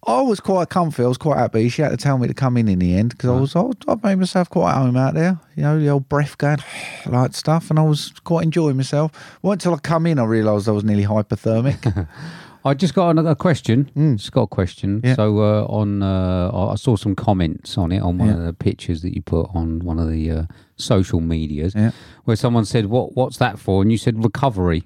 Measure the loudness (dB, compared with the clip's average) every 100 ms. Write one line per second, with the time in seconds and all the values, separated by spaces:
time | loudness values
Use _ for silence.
0 | 0 0 2 0 0 0 0 0 -2 0
1 | 0 0 0 0 2 2 0 0 -2 0
2 | 0 0 0 0 0 2 2 2 2 2
3 | 0 0 0 2 2 0 -2 -4 -4 -2
4 | 0 0 0 0 -2 0 0 2 2 2
5 | 0 0 0 -2 _ -4 0 2 2 0
6 | 0 -2 -2 -2 0 0 -4 -14 -14 -12
7 | -2 0 0 -2 0 0 2 2 2 0
8 | -4 -14 -2 0 0 0 0 0 0 0
9 | -2 -4 -20 -6 -2 0 0 -2 0 0
10 | 2 2 2 2 2 2 2 0 2 2
11 | 2 0 0 -2 0 0 0 0 -2 -2
12 | -6 -10 -18 -18 -20 -6 -2 0 0 2
13 | 2 4 2 2 2 0 2 0 0 0
14 | 0 0 -2 -2 0 -2 -2 -2 -4 -2
15 | 0 2 2 4 2 2 0 -2 -2 0
16 | 0 0 0 0 -2 -2 -2 -2 0 0
17 | 0 -2 0 2 0 -2 -8 -4 -2 0
18 | -2 0 2 0 -4 -4 -4 -4 -6 -6
19 | -4 -8 -2 -2 -2 -4 -4 -4 -4 -2
20 | -2 -2 -2 -4 -6 -10 _ _ 0 0
21 | 2 -2 -2 -2 -4 -4 -4 0 0 -2
22 | -18 -10 -2 0 2 2 2 -2 0 -2
23 | -2 -2 -4 0 -2 -2 0 2 2 2
24 | 0 0 -2 0 -2 0 0 0